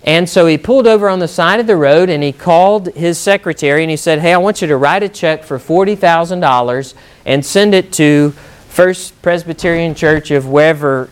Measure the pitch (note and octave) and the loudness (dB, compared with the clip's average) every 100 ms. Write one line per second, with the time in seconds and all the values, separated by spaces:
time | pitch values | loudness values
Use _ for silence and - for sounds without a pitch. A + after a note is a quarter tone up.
0 | - E3 F3 F#3+ E3 D3+ - C4+ A3+ G#3+ | -2 0 0 2 2 2 0 2 4 2
1 | G3+ F#3 E3+ - E3+ G#3+ A3+ F#3 C#3+ D#3 | 0 -2 -4 -2 0 0 0 2 4 2
2 | F3+ D3+ D3 C3 F3+ E3 F#3+ G#3+ F3+ C#3 | 2 0 -4 -4 0 4 4 0 -4 -6
3 | E3+ E3+ - G3 F3+ D3+ C#3+ D3 D#3+ D3+ | -4 -2 -2 -2 -2 -4 -2 0 -2 -4
4 | E3+ D#3 E3+ F3 G3 G#3 E3 C#3 C#3+ F#3 | -2 0 2 2 0 -2 -2 0 0 0
5 | G3+ - E3 D#3 - C3+ - E3+ G3 G#3 | -4 -4 -4 -4 -6 -12 -2 0 0 0
6 | F3 E3 E3+ F3+ D#3 B2 A#2+ B2 C3+ - | 2 2 0 -2 0 0 0 -4 -8 -16
7 | - _ - C3+ C3+ G3 G#3 F#3+ F3+ - | -20 _ -4 -2 0 0 2 2 0 0
8 | D3+ D3 D3 C#3+ - - - - F#3 F#3 | 2 4 0 -4 -18 -20 -10 0 0 0
9 | - - F3+ F3 E3 D#3 F3+ E3+ E3+ D3 | -10 -6 -4 -4 -6 -6 -2 -2 -2 -2
10 | D#3+ D#3 D3 C#3+ C3 C#3+ D#3 D3+ D3 C3 | 0 0 0 -4 0 2 2 2 -2 -4
11 | B2+ | -6